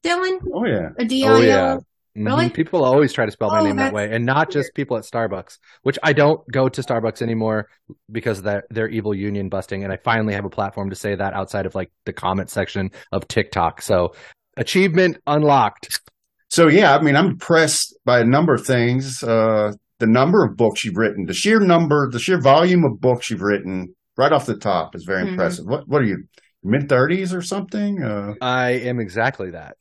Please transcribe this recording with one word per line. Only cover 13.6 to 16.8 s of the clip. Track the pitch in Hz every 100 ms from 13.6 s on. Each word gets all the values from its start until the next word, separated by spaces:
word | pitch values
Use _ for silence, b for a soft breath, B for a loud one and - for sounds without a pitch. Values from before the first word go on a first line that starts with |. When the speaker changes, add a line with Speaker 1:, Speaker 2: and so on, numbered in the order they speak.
| 85 -
Speaker 3:
So, | - 95 85 B B B _ -
achievement | 120 180 190 165 185 - -
unlocked. | 147 151 139 107 - - - _ _ _ _ _
Speaker 2:
So, | - 165
yeah, | 165